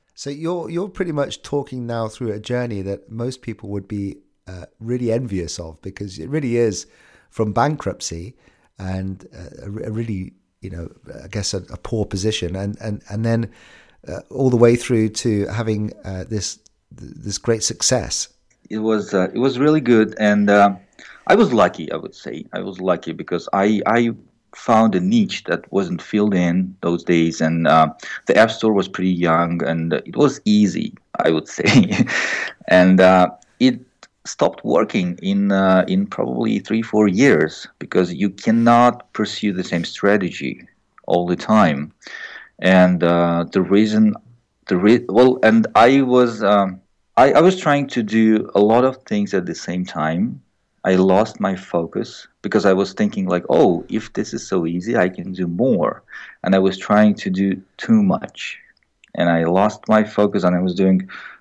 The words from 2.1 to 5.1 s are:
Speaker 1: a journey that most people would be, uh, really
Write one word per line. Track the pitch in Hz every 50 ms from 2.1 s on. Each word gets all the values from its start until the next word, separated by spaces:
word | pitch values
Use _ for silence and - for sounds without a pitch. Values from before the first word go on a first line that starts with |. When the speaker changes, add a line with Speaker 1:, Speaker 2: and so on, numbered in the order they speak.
| 110 - 123 110 101
Speaker 1:
a | 104
journey | 104 - 123 123 123 117 110 98
that | 92 95 98 95 - -
most | 110 110 117 131 127 - -
people | - 107 - - 101
would | 101 101 95
be, | - 107 101 98 98 95 - _ _ _ _ _ -
uh, | 92 92 - - _ -
really | 110 113 123 123 123 113